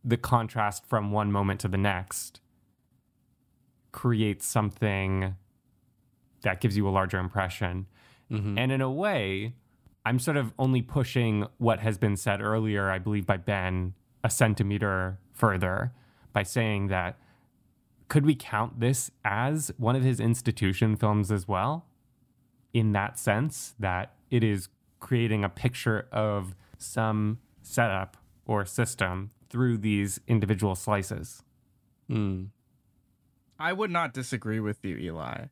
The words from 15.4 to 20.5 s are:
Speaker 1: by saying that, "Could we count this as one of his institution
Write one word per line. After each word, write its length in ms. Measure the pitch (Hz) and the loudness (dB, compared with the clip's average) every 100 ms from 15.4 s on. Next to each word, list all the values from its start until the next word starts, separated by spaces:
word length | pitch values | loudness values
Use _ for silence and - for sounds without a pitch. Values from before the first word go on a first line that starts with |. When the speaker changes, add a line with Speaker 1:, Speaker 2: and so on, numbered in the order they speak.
| 113 95 90 92 123 - _ _ - | 2 4 0 0 -2 -6 _ _ -4
Speaker 1:
by 100 | 104 | -2
saying 460 | 101 120 110 101 98 | 0 0 0 0 0
that, 300 | 92 90 - _ _ _ _ _ _ _ _ _ | -2 -2 -8 _ _ _ _ _ _ _ _ _
"Could 160 | 151 | 2
we 100 | 143 | 2
count 460 | 127 - 107 120 120 | 0 -2 -2 -2 0
this 300 | 117 131 - _ | 0 2 -4 _
as 480 | 104 101 131 156 147 - | -2 0 0 -2 -4 -2
one 200 | 113 131 | 0 4
of 60 | |
his 180 | 131 113 | 2 2
institution 760 | 113 120 - | 2 2 0